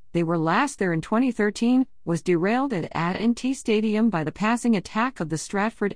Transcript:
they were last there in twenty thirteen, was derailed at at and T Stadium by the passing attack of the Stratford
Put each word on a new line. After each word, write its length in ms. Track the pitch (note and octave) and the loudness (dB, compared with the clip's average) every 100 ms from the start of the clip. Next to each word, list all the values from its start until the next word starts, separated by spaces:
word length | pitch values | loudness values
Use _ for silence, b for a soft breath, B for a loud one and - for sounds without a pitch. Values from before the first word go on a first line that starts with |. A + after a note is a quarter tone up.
| - | -6
they 120 | E3+ | -2
were 140 | E3 E3+ | 0 0
last 400 | D#3+ F#3+ C#4 - | 2 2 0 0
there 160 | F#3 | 0
in 80 | E3 | 0
twenty 300 | - A3 C4 | 0 0 2
thirteen, 560 | A3+ G#3 G#3 A#3 B3+ C4 - - | 2 -2 0 2 2 2 -4 -4
was 160 | E3+ | -2
derailed 500 | - F3 F#3+ B3 C#4 | 2 2 2 0 0
at 180 | G3 - | -2 -4
at 280 | - E3+ F#3 | -2 -2 0
and 160 | A3+ A#3 | 0 0
T 180 | B3+ | -2
Stadium 560 | C4+ - G#3+ A3 G#3 A3+ | -4 0 2 2 2 2
by 140 | F3+ | 0
the 80 | D3+ | -4
passing 440 | - G#3+ A#3+ A#3+ G#3+ | -2 0 0 2 0
attack 440 | - A3 B3 - | 0 -2 -2 -2
of 100 | D#3+ | -4
the 80 | D#3 | -4
Stratford 580 | - G3+ G#3+ - G3+ | -4 -2 -2 -2 -4